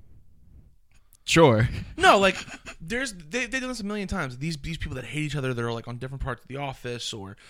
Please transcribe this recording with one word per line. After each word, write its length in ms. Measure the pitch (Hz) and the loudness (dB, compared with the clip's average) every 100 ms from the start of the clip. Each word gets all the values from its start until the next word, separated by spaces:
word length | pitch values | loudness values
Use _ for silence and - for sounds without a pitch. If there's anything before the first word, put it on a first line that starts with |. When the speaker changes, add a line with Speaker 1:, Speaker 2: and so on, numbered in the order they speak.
| - - - - - - - _ _ - _ - | -20 -20 -20 -20 -20 -20 -20 _ _ -20 _ -12
Speaker 1:
Sure. 440 | - 165 156 110 123 - - - | 2 8 8 8 4 -2 -8 4
Speaker 2:
No, 220 | 370 226 | 6 8
like, 180 | 196 185 - - - - | 6 2 -6 -14 -16 -16
there's, 320 | 160 233 269 | -6 -4 -4
they, 340 | 185 151 233 240 | -8 -6 -6 -2
they've 140 | 262 | -4
done 80 | 254 | -4
this 120 | 247 | -6
a 40 | |
million 240 | 202 208 190 | -6 -6 -4
times. 300 | 196 139 123 | -4 -4 -4
These, 180 | 156 156 | -6 -6
these 180 | 160 160 | -8 -8
people 200 | 165 131 | -6 -8
that 80 | |
hate 180 | 123 151 | -8 -6
each 140 | 151 147 | -4 -2
other, 180 | 131 | -2
they're, 180 | 120 117 | -2 -2
like, 140 | 117 113 | -4 -8
on 120 | 120 | -10
different 240 | 131 135 | -10 -6
parts 200 | 135 120 | -6 -6
of 60 | - | -10
the 80 | 131 | -8
office 560 | 139 131 123 120 - | -8 -8 -8 -8 -8
or 240 | 113 95 98 - | -8 -12 -14 -20